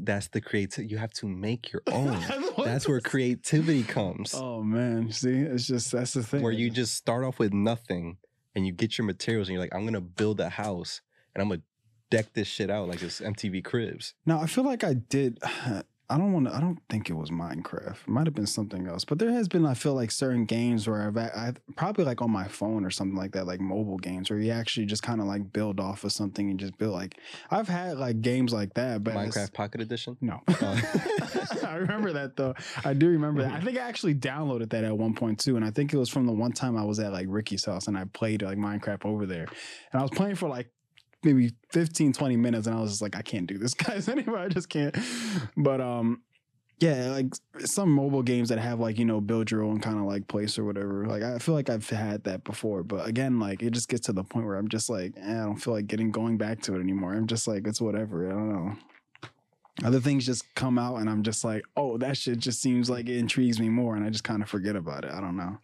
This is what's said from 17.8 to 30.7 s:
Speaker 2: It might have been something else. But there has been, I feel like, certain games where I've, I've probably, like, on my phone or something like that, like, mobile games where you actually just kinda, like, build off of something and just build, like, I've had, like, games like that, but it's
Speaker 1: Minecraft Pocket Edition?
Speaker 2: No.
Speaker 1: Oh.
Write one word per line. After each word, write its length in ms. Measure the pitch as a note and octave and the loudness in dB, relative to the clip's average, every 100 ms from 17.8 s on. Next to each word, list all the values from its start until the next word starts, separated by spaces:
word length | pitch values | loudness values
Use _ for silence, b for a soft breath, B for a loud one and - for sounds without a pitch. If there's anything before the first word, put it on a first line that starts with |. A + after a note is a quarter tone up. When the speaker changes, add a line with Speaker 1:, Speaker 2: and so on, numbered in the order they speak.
| - - | -8 -10
Speaker 2:
It 40 | - | -2
might 200 | A2+ D#3+ | 2 2
have 80 | D3+ | 2
been 100 | G#2 | -2
something 400 | - G#2 F#2+ F#2 | -2 -4 -4 -6
else. 160 | F2 - | -6 -2
But 120 | D3 | 0
there 140 | A3+ | 2
has 160 | A#3+ G3+ | 2 2
been, 180 | F3+ D#3+ | 4 4
I 80 | |
feel 220 | B2 D3+ C3+ | 4 2 2
like, 160 | A2+ | 0
certain 340 | - C3+ B2 A2 | 0 2 2 2
games 420 | A2+ A#2+ A#2 G#2 | 2 2 2 2
where 140 | G#2+ | 0
I've, 160 | G#2 G#2 | 0 0
I've 420 | A2+ G2+ A#2 B2 - - | -2 -4 -6 -6 -10 -4
probably, 300 | F3 G#3 D#3+ | 0 2 2
like, 160 | A#2+ | 2
on 80 | A#2+ | 0
my 180 | G#2+ F#2+ | 0 -2
phone 380 | - G#2 A2 F#2 | -4 -2 0 -2
or 60 | |
something 260 | - F#2+ F#2+ | -2 -2 -2
like 140 | F#2+ | -2
that, 160 | G2 F#2 | -4 -4
like, 120 | F#2 | -2
mobile 380 | F#2+ G2 G#2+ F#2+ | -2 -2 -2 -4
games 320 | F2+ F#2 F#2+ | -4 -6 -2
where 80 | G#2 | 0
you 140 | A2 | 0
actually 340 | A#2 A2+ - G#2 | 0 -2 -2 -2
just 160 | G#2+ | -2
kinda, 220 | - A2+ G2+ | -2 -2 0
like, 260 | G2+ G2 | -2 -4
build 280 | G#2 G#2+ G2 | -2 -2 -2
off 240 | F#2+ G2+ | -4 -4
of 80 | G#2 | -4
something 360 | - G#2 G2 G2+ | -2 -2 -2 -2
and 80 | F#2+ | -2
just 180 | G2 F2+ | -4 -4
build, 160 | A2 | -2
like, 240 | F2+ E3+ - B B B | -2 -6 -10 B B B
I've 180 | F#3+ G#3+ | -2 0
had, 300 | F3 F3+ C#3+ | -2 -2 -2
like, 240 | C3 A2+ | -2 0
games 320 | A#2 B2+ B2+ | 2 4 2
like 220 | A#2 G2+ A#2+ | 2 0 -2
that, 280 | B2+ A2+ | -2 -2
but 120 | G#2 G#2+ | -2 -2
it's 200 | G#2 G#2+ | -2 -2
Speaker 1:
Minecraft 180 | G2+ | -4
Pocket 280 | - G#2 A#2 | -4 -6 -6
Edition? 340 | A2 A#2 - B2 | -6 -6 -8 -4
Speaker 2:
No. 200 | A#2+ - - | -4 -2 0
Speaker 1:
Oh. 340 | F3 G2 | 2 2